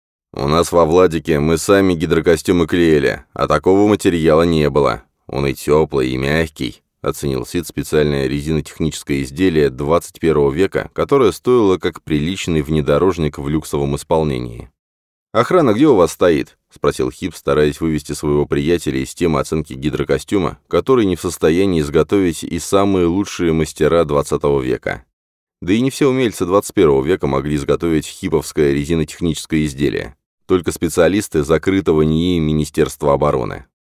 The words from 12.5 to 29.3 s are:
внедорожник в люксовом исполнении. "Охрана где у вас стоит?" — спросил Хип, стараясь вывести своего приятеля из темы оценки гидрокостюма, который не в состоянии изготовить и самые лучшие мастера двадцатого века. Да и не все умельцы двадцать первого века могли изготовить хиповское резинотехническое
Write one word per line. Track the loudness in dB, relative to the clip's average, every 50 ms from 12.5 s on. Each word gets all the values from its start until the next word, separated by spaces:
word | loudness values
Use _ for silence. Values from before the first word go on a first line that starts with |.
| -2 -2
внедорожник | -2 0 -2 -2 0 0 2 2 2 0 0 -2 -4 -4 -4 -6
в | -6 -4
люксовом | -4 -4 -4 -4 -4 -4 -2 -2 -4
исполнении. | -6 -2 -2 0 0 0 0 -4 -6 -8 -10 -14 -16 -18 -20 _ _ _ _ _ _ _ _ _ _ _ _ -2
"Охрана | -2 0 2 2 2 4 4 4
где | 4 4
у | 4 6
вас | 6 4 2
стоит?" — | 2 2 2 2 2 2 -2 -6 _ _ _ _
спросил | _ -4 -4 -2 -2 -2 -6 -6
Хип, | -6 -8 -10 -10 -10
стараясь | -6 -4 -2 2 2 2 0 0 -2
вывести | -2 -2 -2 -2 -4 -6
своего | -10 -6 -2 0 0 0 0
приятеля | 0 -2 -2 0 0 0 0 -2 -4 -4 -4
из | -6 -6 -4
темы | -2 -2 0 0 -2
оценки | -2 -2 -4 -6 -6 -8 -12
гидрокостюма, | -6 -6 -4 -4 -4 -2 -2 -2 -2 -2 -2 -2 -2 -2 -2 -6 _ _
который | -2 -2 -2 2 2 2 4 4
не | 0 0
в | -2
состоянии | -4 -8 -4 0 0 2 2 2 2 2 0 0
изготовить | -2 0 0 0 0 2 2 2 2 0 -2 -4 -8
и | -8 -8 -8
самые | -4 0 0 2 2 2 2 2 2
лучшие | 2 0 -2 -4 -4 -4 -2 0 0 2
мастера | 0 0 -2 -2 0 0 2 2 2 2
двадцатого | 2 0 -2 -2 -2 -4 -2 0 0 0 0
века. | -2 -2 -4 -4 -4 -8 -8 -8 -12 _ _ _ _ _ _ _ _ _ _ _
Да | -2 -2 0
и | 0
не | 0 -2
все | -2 0 0 0
умельцы | 2 0 -2 -2 -2 -4 -2
двадцать | 0 0 0 0 0 2
первого | 2 4 4 4 2
века | 2 0 -2 -2 -2
могли | -2 -2 -2 -2 -2 -4
изготовить | -2 0 -2 -2 -2 0 0 0 -2 -2
хиповское | -4 -12 -8 -6 -2 -2 -2 -2 -2 -2 0 0 2 0
резинотехническое | -2 -2 -2 -2 -2 -2 -4 -6 -4 -4 -4